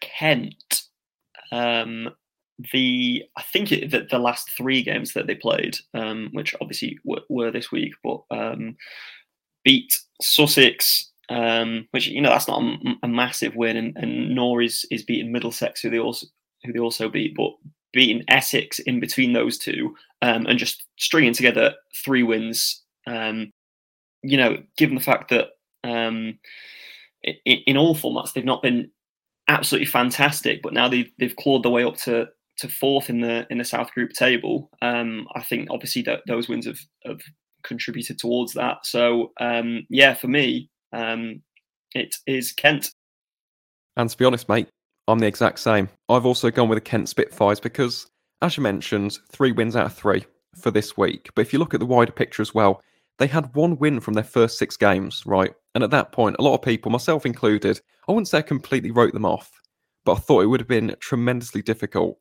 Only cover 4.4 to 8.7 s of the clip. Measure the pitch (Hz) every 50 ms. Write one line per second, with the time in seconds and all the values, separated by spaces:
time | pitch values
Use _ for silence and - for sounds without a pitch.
4.4 | - - - - 123 131 131 131 123 139 151 - - - - - - - - -
5.4 | - 113 - - - - - - - _ - 117 113 110 107 110 110 107 - 107
6.4 | - - - - - - - - - - - - _ - - - - _ 123 123
7.4 | 117 117 110 120 - - 139 151 151 - - - - 123 - - - _ 120 113
8.4 | 110 113 120 - 113 113